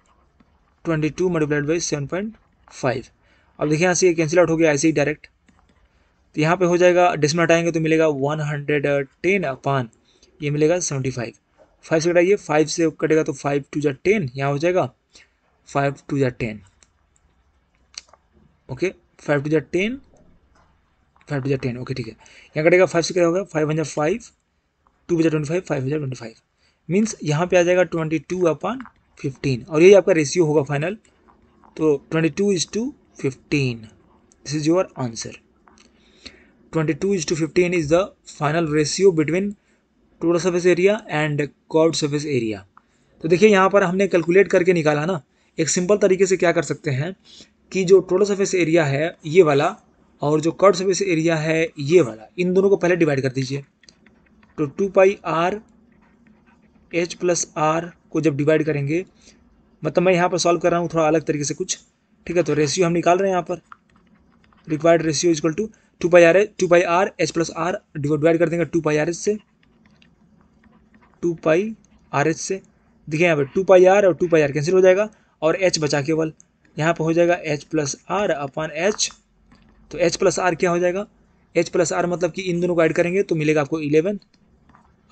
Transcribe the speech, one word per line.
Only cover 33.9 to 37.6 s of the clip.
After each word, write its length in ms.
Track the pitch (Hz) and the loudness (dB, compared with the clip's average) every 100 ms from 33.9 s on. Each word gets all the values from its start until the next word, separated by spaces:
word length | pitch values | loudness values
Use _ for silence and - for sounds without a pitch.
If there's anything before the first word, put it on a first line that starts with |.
| - _ _ _ _ 131 | -20 _ _ _ _ -10
this 80 | |
is 140 | 151 151 | -4 0
your 160 | 180 185 - | 0 -2 -6
answer। 340 | 123 113 120 - _ _ _ _ _ _ _ _ - - _ _ _ | -10 -10 -14 -18 _ _ _ _ _ _ _ _ -20 -20 _ _ _
Twenty-two 400 | 160 156 151 190 | -4 -2 -2 -2
is 100 | 196 151 | -2 -2
to 100 | 160 | -4
fifteen 380 | 156 180 | -2 0